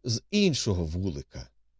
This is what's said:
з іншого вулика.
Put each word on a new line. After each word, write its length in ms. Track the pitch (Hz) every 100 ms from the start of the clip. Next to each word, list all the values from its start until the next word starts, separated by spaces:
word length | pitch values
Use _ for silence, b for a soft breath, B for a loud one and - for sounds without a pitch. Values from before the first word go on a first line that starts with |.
з 180 | - 113 -
іншого 540 | 208 196 139 - 90
вулика. 640 | 82 85 95 73 - - 62 _ _ _